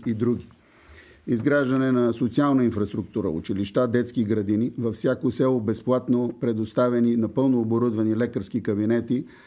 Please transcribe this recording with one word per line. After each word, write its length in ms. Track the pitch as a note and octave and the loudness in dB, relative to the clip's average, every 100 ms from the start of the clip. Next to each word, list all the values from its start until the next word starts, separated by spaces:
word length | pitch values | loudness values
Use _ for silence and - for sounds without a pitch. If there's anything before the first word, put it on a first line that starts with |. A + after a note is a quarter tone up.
| A#2 | -4
и 80 | |
други. 340 | A2+ A#2 A2 - - _ _ - - - - - | -2 -2 -2 -6 -20 _ _ -20 -20 -20 -14 -4
Изграждане 640 | A#2 C#3+ C#3+ C3 C3 C3 | -2 2 2 2 2 2
на 200 | B2+ A#2+ | 2 2
социална 520 | A#2 B2 - C#3+ C3+ | 0 0 2 2 4
инфраструктура, 640 | A#2+ G#2 G2+ - - A2+ F#2+ | 2 0 -2 -4 -6 -4 -2
училища, 600 | D#2+ F2 G2 G2+ - B2 | -4 -4 -4 -2 0 0
детски 360 | A#2 A#2+ - | 0 0 -2
градини, 480 | G#2+ G#2+ G2+ G#2+ A#2+ - | 0 0 0 0 -2 -4
във 160 | A#2 | -4
всяко 360 | G#2+ C#3+ B2+ C3 | -2 -2 -2 -2
село 300 | A#2+ C3 B2+ | 0 0 0
безплатно 720 | G#2+ A2 - B2+ B2 B2 B2 A2+ | 0 -2 0 0 2 0 0 -2
предоставени, 760 | A#2+ A2 A2 - B2 A#2+ A#2+ A#2 | -2 -2 -2 0 2 4 2 2
напълно 440 | A2 - C3+ B2 | 0 0 2 2
оборудвани 560 | A2+ A2+ A#2+ A2 A2 A2 | 2 2 2 0 0 0
лекарски 460 | A#2+ B2 G2 A#2+ | -2 -4 -6 -4
кабинети 640 | G2+ G#2 G#2+ A#2+ A#2 B2 - - | -2 0 2 0 0 -4 -4 -14